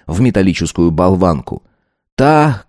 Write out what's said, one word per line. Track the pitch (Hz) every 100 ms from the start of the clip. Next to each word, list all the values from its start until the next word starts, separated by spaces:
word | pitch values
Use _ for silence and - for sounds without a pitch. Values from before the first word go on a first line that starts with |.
| -
в | 87
металлическую | 123 101 95 82 82 - 85
болванку. | 80 90 92 90 73 - - _ _ _ _ _ -
Та | 139 156 151 107